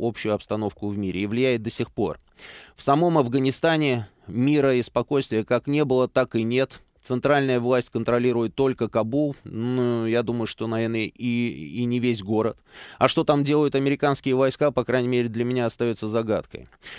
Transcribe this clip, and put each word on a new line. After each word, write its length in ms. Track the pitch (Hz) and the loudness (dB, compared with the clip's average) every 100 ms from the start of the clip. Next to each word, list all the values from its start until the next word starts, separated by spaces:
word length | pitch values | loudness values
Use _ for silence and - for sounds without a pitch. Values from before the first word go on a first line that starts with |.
общую 340 | 117 - 107 | -4 -2 -2
обстановку 540 | 101 - 107 104 - 104 | -2 -2 -4 -4 -4 -6
в 80 | 101 | -4
мире 240 | 98 87 | -4 -2
и 60 | 101 | -2
влияет 360 | 117 131 117 | 0 2 0
до 60 | 110 | -4
сих 240 | - 117 | -6 -6
пор. 260 | - 90 - _ - - - - | -2 -4 -4 _ -20 -20 -20 -20
В 80 | - | -4
самом 360 | 143 143 175 160 | 2 4 4 4
Афганистане 880 | 120 135 131 - 165 160 143 120 101 _ - | 2 2 0 2 2 2 2 0 -4 _ -6
мира 480 | 107 139 147 135 123 | 0 2 4 4 2
и 60 | |
спокойствия 640 | - 123 - 139 - 110 | 0 -4 0 -2 0 -2
как 220 | - 120 143 | 0 0 2
не 180 | 147 | 0
было, 240 | 143 127 123 | 2 2 4
так 260 | 131 123 113 | 2 2 0
и 60 | |
нет. 380 | 113 127 135 - _ _ | 0 0 0 -4 _ _
Центральная 580 | - 127 139 143 135 123 | -4 0 2 2 2 2
власть 300 | 120 123 - | 2 2 0
контролирует 640 | 117 117 120 123 117 113 - | -2 0 2 2 2 0 2
только 320 | 135 127 113 | 0 0 0
Кабул. 480 | 113 110 139 147 - | 0 0 0 -2 -4
Ну, 640 | - 107 120 127 120 117 113 | -10 -6 -2 0 0 0 0
я 180 | 117 | 0
думаю, 240 | 113 117 107 | 0 -2 -4
что, 180 | - 113 | -4 -4
наверное, 380 | 113 113 113 | -2 -2 -2
и, 440 | 104 - 120 120 120 69 73 104 | -4 -4 -2 0 -2 -4 -8 -4
и 60 | |
не 160 | 120 123 | -2 0
весь 200 | 123 110 | 0 0
город. 380 | 95 110 110 - _ - - - | 0 0 0 -4 _ -20 -20 -10
А 80 | 131 | -4
что 160 | 165 | -2
там 220 | 151 143 | 0 0
делают 320 | 139 151 143 135 | 2 0 0 0
американские 580 | 139 143 147 139 139 | -2 0 0 -2 -2
войска, 380 | 127 135 - 147 | 0 0 0 0
по 100 | 123 | 0
крайней 240 | 120 123 123 | 0 0 2
мере, 220 | 123 120 | 0 0
для 160 | 110 | -2
меня 220 | 120 127 117 | -2 0 -2
остается 420 | - 120 110 107 | -2 -2 -2 -2
загадкой. 580 | 113 113 92 - - 64 - - | -2 0 -2 -4 -14 -18 -20 -18